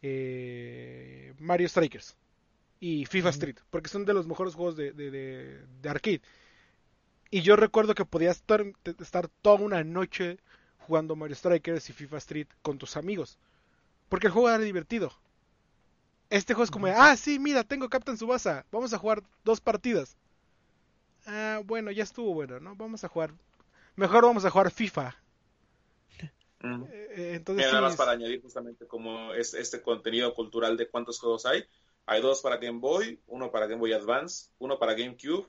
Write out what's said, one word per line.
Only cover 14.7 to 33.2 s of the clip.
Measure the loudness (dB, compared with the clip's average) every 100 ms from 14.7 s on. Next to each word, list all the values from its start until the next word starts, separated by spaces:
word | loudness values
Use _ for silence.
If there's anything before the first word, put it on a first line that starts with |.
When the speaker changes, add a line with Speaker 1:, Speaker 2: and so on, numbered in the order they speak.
| -4 -4 -4 -4 -8 _ _ _ _ _ _ _ _ _ _ _
Speaker 1:
Este | -2 0
juego | 0
es | 0
como | 0 0
de, |
Speaker 2:
Ujú. | 8
Speaker 1:
"Ah, | 8 8
sí, | 2 -2
mira, | 0 0
tengo | 0 -4 -4
Captain | -4 -4 -8
Tsubasa, | -2 -2 -2 -4 -6
vamos | -6 -4
a | -4
jugar | -2 -2 -4 _
dos | 0 0
partidas". | 0 -2 0 -2 -2 _ _ _ _ _ _ _ _ _ _ _ -12
"Ah, | -8 -4 -6
bueno, | -4 -6 -4
ya | -6
estuvo | -6 -4 -4
bueno, | -4 -6 -10
¿no? | -16 -14
Vamos | -12 -10
a | -8
jugar, | -4 -4 -6 _ _ _ _ _ -2
mejor | 6 8
vamos | 8 6
a | 2
jugar | 4 4
fifa". | 2 -4 -4 -6 -10 _ _ _ _ _ _ _ _ _ -18 -18 _ _ _
Speaker 3:
Ujú. | -12 -10 -12
Speaker 1:
Eh, | -16 -16 -10
eh, | -8
entonces | -8 -4 0 2
Speaker 3:
Mira, |
nada | 4
Speaker 1:
sí |
Speaker 3:
más | 2
Speaker 1:
es | 2
Speaker 3:
para | 2
añadir | 2 -2 -8
justamente | -8 -12 -12 -16 -14
como | -12 -10 -10 -8
es | -4 -4
este | -6 -8 -8
contenido | -4 -4 -2 -2 -2
cultural | -4 -6 -2 -2 0
de | -2
cuántos | -6 -8 -6
juegos | -4 -2 0
hay. | -2 -4 _ _ _ -2
Hay | 0
dos | 2 2
para | 0 -2
Game | -4 -4
Boy, | 0 0 -2 -6